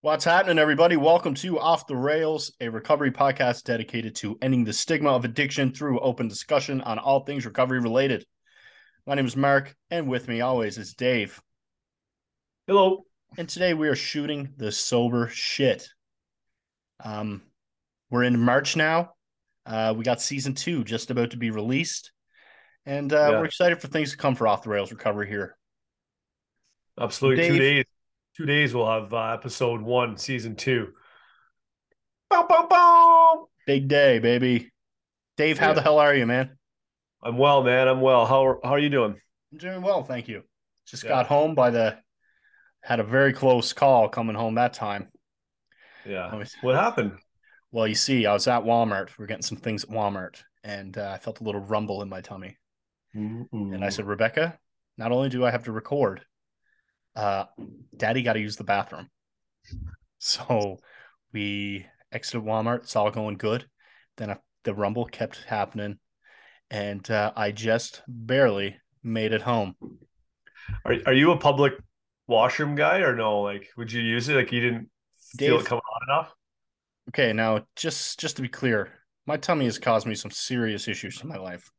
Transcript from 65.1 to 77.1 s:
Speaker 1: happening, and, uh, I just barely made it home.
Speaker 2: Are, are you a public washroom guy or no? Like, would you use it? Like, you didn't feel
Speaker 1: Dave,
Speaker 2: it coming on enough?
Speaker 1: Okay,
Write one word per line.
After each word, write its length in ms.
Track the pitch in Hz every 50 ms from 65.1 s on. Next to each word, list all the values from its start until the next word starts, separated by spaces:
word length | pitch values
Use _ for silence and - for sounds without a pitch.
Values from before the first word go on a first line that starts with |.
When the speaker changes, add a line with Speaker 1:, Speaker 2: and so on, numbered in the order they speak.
| - - 113 110 - - -
Speaker 1:
happening, 540 | - 113 107 101 - - 107 104 104 98 - _ _ _ _ _ _ _ _ _ _ _ _ _ _
and, 400 | - 107 101 101 101 98 - -
uh, 220 | 113 107 104 - -
I 160 | 113 107 104
just 520 | 107 104 110 110 113 117 - - - - -
barely 760 | - 120 117 113 113 127 135 139 120 101 98 98 98 101 _ _ _ _ _
made 300 | _ 117 113 113 110 110
it 100 | 110 107
home. 320 | - 123 120 113 101 95 90 _ - - - - - _ _ _ _ _ _ _ _ - _ - - - - - -
Speaker 2:
Are, 100 | - 120 117 -
are 60 | -
you 200 | 131 131 143 170
a 40 | 170
public 380 | - - 147 139 135 143 139 135 - - _ _ _ _ _ _ _ _ -
washroom 480 | 120 110 110 104 - - 151 147 147
guy 240 | 143 151 156 175 190
or 160 | 185 143 120
no? 240 | 117 113 110 107 104
Like, 280 | 101 101 101 98 - - _
would 140 | - 117 110
you 120 | 113 120
use 260 | 117 113 113 117 117 139
it? 80 | 151
Like, 160 | 135 123 -
you 80 | 123 120
didn't 300 | 120 120 117 113 - - _ _ _ _ _ _ - - -
feel 200 | 123 139 147 156
Speaker 1:
Dave, 100 | - -
Speaker 2:
it 20 | -
coming 140 | 123 117
on 200 | - - 113 117 - 131
enough? 260 | 139 156 165 - _ _ _ _ _ _ _ _ _ _ _ _ _ _ _
Speaker 1:
Okay, 240 | -